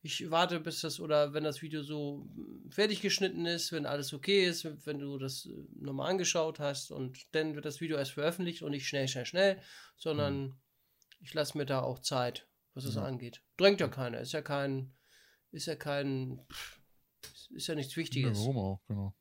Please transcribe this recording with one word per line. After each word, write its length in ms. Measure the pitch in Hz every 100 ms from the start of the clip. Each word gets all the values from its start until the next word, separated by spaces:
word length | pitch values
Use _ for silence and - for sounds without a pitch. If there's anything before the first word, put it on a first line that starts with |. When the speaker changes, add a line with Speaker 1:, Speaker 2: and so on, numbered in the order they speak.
Speaker 1:
ich 300 | 156 - 170
warte, 280 | 165 175 170
bis 200 | 160 160
das, 180 | 160 135
oder 340 | 165 151 147
wenn 100 | 147 151
das 160 | 147
Video 200 | 160 156
so 460 | 147 151 143 143 139 - - - 131
fertig 300 | - 214 196
geschnitten 440 | 202 196 190 170 170
ist, 240 | 170 -
wenn 120 | 160 143
alles 260 | 143 135
okay 320 | 143 - 196 180
ist, 180 | 170 165 147 -
wenn 120 | 147
du 180 | 143 139
das, 280 | 135 131 -
äh, 40 | - - -
nochmal 300 | 143 135 143
angeschaut 480 | 185 175 175 160 156
hast 320 | 143 135 -
und 420 | - 127 131 - 156
dann 200 | 156 147
wird 100 | 151
das 160 | 139
Video 160 | 165 151
erst 160 | 139
veröffentlicht 500 | - 151 175 175 170
und 80 | 151
nicht 160 | 143 135
schnell, 200 | 143 131
schnell, 160 | 135 123
schnell, 360 | 180 196 190 - - - _
sondern 400 | 165 147 147 139
Speaker 2:
Mhm. 160 | 135 131 _ _ _ _ _ -
Speaker 1:
ich 120 | 143 156
lass 200 | 143 151
mir 100 | 139
da 160 | 135
auch 180 | 127 127
Zeit, 500 | - 131 123 - - _ _ -
was 100 | 139
das 120 | 107
Speaker 2:
Ja. 20 |
Speaker 1:
angeht.“ 440 | 104 127 120 - _ -
Drängt 240 | 190 196
ja 60 | 156
Speaker 2:
Ja. 20 |
Speaker 1:
keiner, 320 | - 123 117
ist 120 | 123
ja 80 | 156
kein, 500 | 147 143 139 135 131 - _ - - _ _
ist 160 | 160 156
ja 80 | 156
kein, 720 | 151 143 139 135 131 131 -
pff, 300 | - - - _ _ _ _ - - -
ist 160 | - -
ja 80 | 151
nichts 220 | 135 - 165
Speaker 2:
Ja, 200 | 135 131
Speaker 1:
Wichtiges. 60 | 104
Speaker 2:
warum 220 | 113 131
auch, 240 | 98 95 _
genau. 260 | 104 98 -